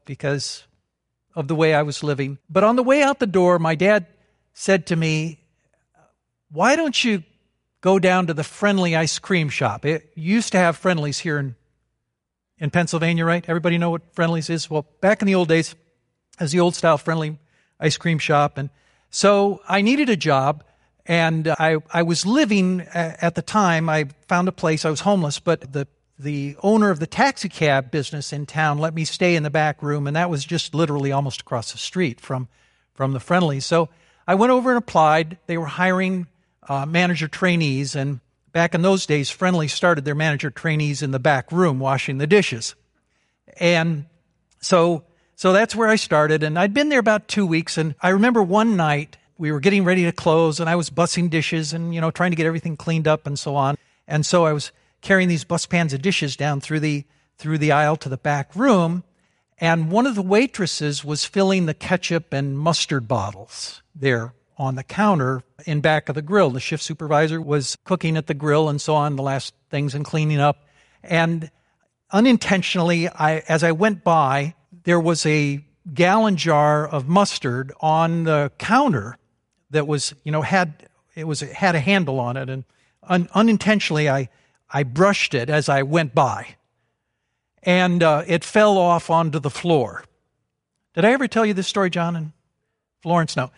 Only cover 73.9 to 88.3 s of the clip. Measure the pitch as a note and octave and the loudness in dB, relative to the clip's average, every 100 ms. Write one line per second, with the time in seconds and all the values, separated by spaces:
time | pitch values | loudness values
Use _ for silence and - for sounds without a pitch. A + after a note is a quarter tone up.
73.9 | F#3 F3 D#3+ C3+ C#3+ D3 - _ F3 F3 | 0 2 2 2 0 -4 -10 _ -8 0
74.9 | F3 E3 D#3+ D#3 D3+ C#3+ C#3 - _ F3 | 2 2 0 0 0 0 -4 -10 _ -8
75.9 | C#3+ F3 A3 G#3+ E3+ D#3+ D3 D3+ D3+ D3+ | 0 2 4 2 0 2 4 4 2 0
76.9 | D3+ C3 F#3+ G3+ - C3 B2 C3+ - D#3 | -4 0 2 2 0 -4 -4 -6 -4 0
77.9 | D#3+ E3 E3+ D#3+ D3+ C#3+ - - B3+ C#4+ | 2 0 0 0 0 -2 -6 0 2 2
78.9 | B2 G#2+ - _ _ _ _ - D3+ D3 | 0 -4 -14 _ _ _ _ -4 -2 0
79.9 | D3 - - D3+ D#3 C3+ F#3+ E3+ - - | -2 -4 -10 -6 -4 0 0 0 -6 -20
80.9 | _ _ E3 D#3 C#3+ C3+ - F#3+ E3 C3+ | _ _ -12 -8 -8 -8 -2 0 0 2
81.9 | G3 C#3+ C3 A#2+ C3 C3 C3 - _ _ | 0 0 -4 -4 -6 -8 -10 -12 _ _
82.9 | _ - F3+ F3 G3 A3+ G3+ G#3 G3+ - | _ -2 -2 0 2 2 2 2 0 0
83.9 | D3+ D3 C3+ B2 _ _ _ - C#3 C3 | 0 2 0 -2 _ _ _ -8 -4 -2
84.9 | C3+ G3 G3 - C3+ B2 D3+ D3+ C#3 C3+ | 2 2 2 -2 -2 0 -2 0 0 2
85.9 | E3 D3+ - B2+ G2+ - - _ _ _ | 0 0 0 0 -2 -10 -20 _ _ _
86.9 | _ _ _ _ _ _ _ F3+ F3+ F3+ | _ _ _ _ _ _ _ 0 2 2
87.9 | F3 E3 D3 F3 | 2 2 2 0